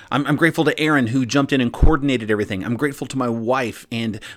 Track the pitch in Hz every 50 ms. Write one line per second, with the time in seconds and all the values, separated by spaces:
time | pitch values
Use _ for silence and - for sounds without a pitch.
0 | - - - 131 143 131 151 131 165 160 - 170 160 156 - - 156 156 151 143
1 | 123 110 120 135 127 110 110 143 139 - 147 131 123 117 - - - 147 160 143
2 | 139 139 131 117 113 104 107 104 107 - 104 92 90 110 120 - 147 147 139 -
3 | 143 127 - 131 123 120 117 117 113 113 127 135 127 107 - - - - 120 113
4 | 117 113 104 110 - - -